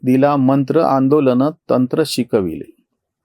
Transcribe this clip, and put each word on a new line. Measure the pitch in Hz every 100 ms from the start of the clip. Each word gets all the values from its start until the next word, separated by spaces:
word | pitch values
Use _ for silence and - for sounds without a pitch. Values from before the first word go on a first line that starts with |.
दिला | 127 131 143 147
मंत्र, | 127 139 135 147
आंदोलन | 135 135 135 151 135 123 143 - -
तंत्र | 123 127 - 156
शिकविले. | - 113 113 90 76 - - _ _ _ _